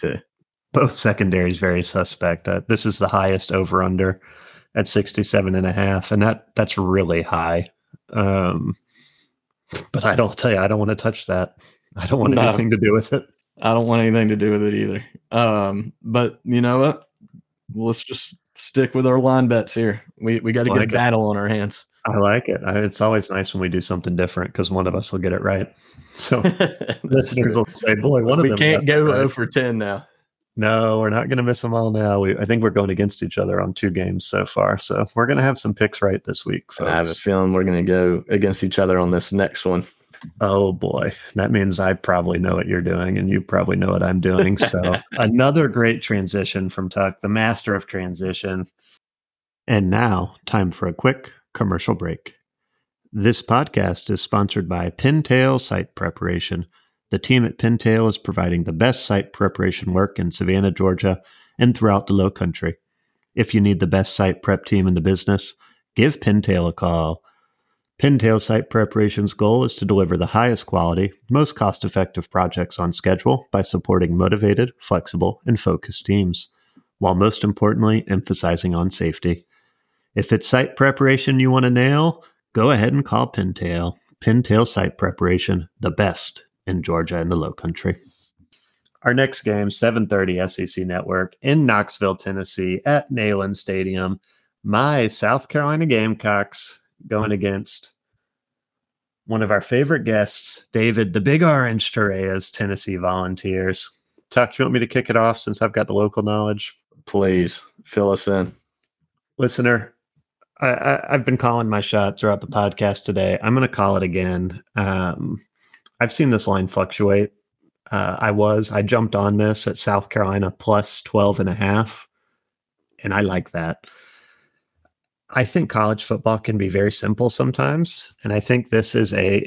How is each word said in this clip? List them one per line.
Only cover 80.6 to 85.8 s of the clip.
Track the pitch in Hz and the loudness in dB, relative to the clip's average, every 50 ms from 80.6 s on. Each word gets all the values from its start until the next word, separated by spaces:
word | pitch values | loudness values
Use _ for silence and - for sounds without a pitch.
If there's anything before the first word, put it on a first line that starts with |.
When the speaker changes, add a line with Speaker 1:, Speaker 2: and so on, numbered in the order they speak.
| 127 - - | 2 0 0
Speaker 2:
preparation | - 135 139 135 - 139 131 135 127 - 143 131 131 | 2 2 2 2 4 2 4 4 2 2 0 2 4
you | 131 131 | 4 4
want | 127 131 127 | 4 4 4
to | 123 | 4
nail, | 123 123 127 135 143 147 160 170 165 - - _ _ _ _ _ - | 4 4 4 4 4 4 2 2 0 -2 -8 _ _ _ _ _ 0
go | 110 110 139 | 2 4 4
ahead | 139 104 107 123 139 | 4 4 2 2 2
and | 143 139 | 0 0
call | - - 117 120 - | 0 0 0 0 -2
Pintail. | - - 95 92 - - 90 87 85 85 85 87 - _ _ _ _ - - | -2 -4 -4 -4 -4 -4 -4 -4 -2 -2 -2 -4 -4 _ _ _ _ -4 0
Pintail | 113 113 123 123 - 107 110 120 | 2 4 4 4 4 4 4 4
Site | - - 104 - - - | 2 2 0 -2 -2 -2
Preparation, | - - 92 - - 90 90 90 90 - - 95 90 82 - _ | -2 -2 -2 -2 0 0 2 2 2 0 0 -2 -2 -4 -6 _
the | - | -6